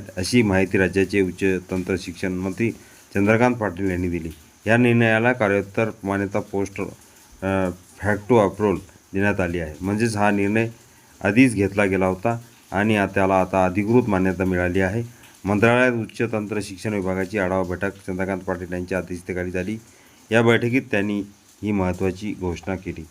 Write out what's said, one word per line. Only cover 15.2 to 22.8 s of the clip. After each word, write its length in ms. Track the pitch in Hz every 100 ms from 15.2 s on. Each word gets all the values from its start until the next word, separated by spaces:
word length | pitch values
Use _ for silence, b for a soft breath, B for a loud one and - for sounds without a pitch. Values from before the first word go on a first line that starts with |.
| B B 95
मंत्रालयात 460 | 101 113 123 127
उच्च 400 | 120 104 - 117
तंत्र 280 | 110 104 104
शिक्षण 300 | 101 92 110
विभागाची 440 | 104 92 92 92 107
आढावा 260 | 92 95
बैठक 280 | 90 87 98 92 -
चंद्रकांत 340 | 92 95 95
पाटील 320 | 90 90 87
यांच्या 240 | 90 90 95
अध्यक्षतेखाली 540 | 85 90 87 90 90
झाली. 260 | 90 92 110 - b b b -
या 100 | 113
बैठकीत 400 | 117 113 120 131 -
त्यांनी 300 | 104 101 104 101 - _ _
ही 80 | 101
महत्त्वाची 640 | 101 92 90 95 90 104 92
घोषणा 360 | 92 82 -
केली. 300 | 92